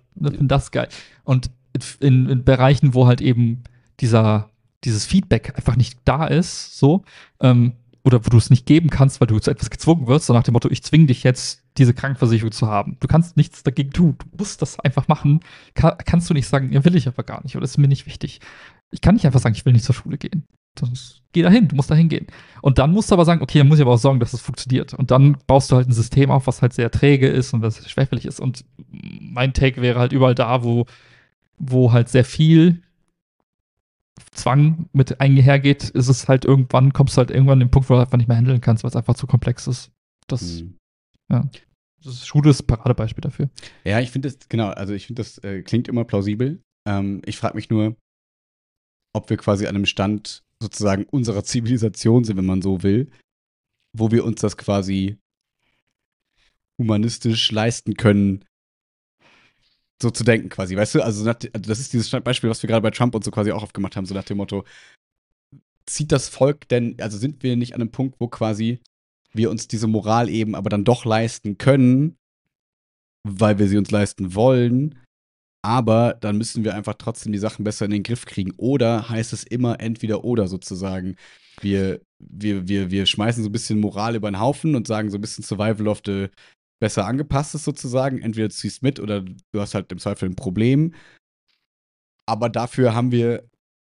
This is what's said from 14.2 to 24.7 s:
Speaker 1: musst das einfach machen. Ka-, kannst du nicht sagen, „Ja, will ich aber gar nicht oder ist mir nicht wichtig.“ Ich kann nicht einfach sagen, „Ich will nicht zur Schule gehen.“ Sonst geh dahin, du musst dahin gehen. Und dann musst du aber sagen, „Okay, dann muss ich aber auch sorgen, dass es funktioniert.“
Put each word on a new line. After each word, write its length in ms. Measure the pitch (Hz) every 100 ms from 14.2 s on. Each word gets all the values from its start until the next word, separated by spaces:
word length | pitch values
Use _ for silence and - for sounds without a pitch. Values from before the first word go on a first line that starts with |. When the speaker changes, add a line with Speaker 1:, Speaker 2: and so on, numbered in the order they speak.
| - 165
Speaker 1:
musst 220 | 208 -
das 200 | 156 -
einfach 260 | 135 - -
machen. 320 | 151 143 151 - - _
Ka-, 220 | - 165 -
kannst 240 | - 175 170
du 60 |
nicht 140 | 147 -
sagen, 240 | 139 131
„Ja, 120 | 139
will 120 | 160 180
ich 100 | 127
aber 160 | -
gar 220 | - -
nicht 100 | 135 -
oder 60 |
ist 140 | 127 -
mir 80 | 143
nicht 180 | 135 -
wichtig.“ 340 | - 131 - - - - _ _
Ich 100 | -
kann 120 | 160
nicht 100 | 202
einfach 140 | 147 123
sagen, 160 | 123
„Ich 100 | 104
will 80 | 131
nicht 120 | 117
zur 100 | -
Schule 240 | - - -
gehen.“ 260 | - 160 - _ _ -
Sonst 460 | 123 127 - _ _
geh 100 | 170
dahin, 260 | 170 233 185
du 80 | 143
musst 160 | -
dahin 160 | 160 165
gehen. 180 | 180 - - - -
Und 180 | 143 127
dann 100 | 139
musst 200 | 202 -
du 40 |
aber 100 | 190
sagen, 160 | 165 170
„Okay, 180 | 131 151
dann 100 | 139
muss 100 | 151
ich 40 |
aber 100 | 123
auch 60 | 117
sorgen, 200 | 135 131
dass 140 | 117
es 80 | 120
funktioniert.“ 540 | - 123 127